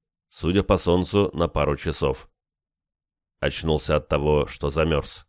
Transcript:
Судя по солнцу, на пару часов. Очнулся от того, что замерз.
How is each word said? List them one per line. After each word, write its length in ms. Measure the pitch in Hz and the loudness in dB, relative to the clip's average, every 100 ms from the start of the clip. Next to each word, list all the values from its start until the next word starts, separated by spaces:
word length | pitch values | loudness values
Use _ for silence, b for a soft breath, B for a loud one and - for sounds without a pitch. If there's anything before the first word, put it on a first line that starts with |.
| _ _ _ | _ _ _
Судя 360 | - 80 95 | -4 0 2
по 140 | - 95 | 2 2
солнцу, 540 | 87 90 87 101 98 | 4 2 2 2 0
на 140 | 80 85 | 0 -2
пару 300 | 76 73 71 | 0 -2 -2
часов. 520 | 82 73 71 60 - _ _ _ _ _ _ _ _ _ _ _ | -4 -2 -2 -4 -10 _ _ _ _ _ _ _ _ _ _ _
Очнулся 560 | 69 - 80 76 - 76 | -4 -2 -2 -2 0 -2
от 140 | - | 0
того, 380 | 73 73 76 - | 0 2 2 0
что 220 | - 71 | -4 -4
замерз. 580 | 76 80 73 - - | 0 0 0 -4 -12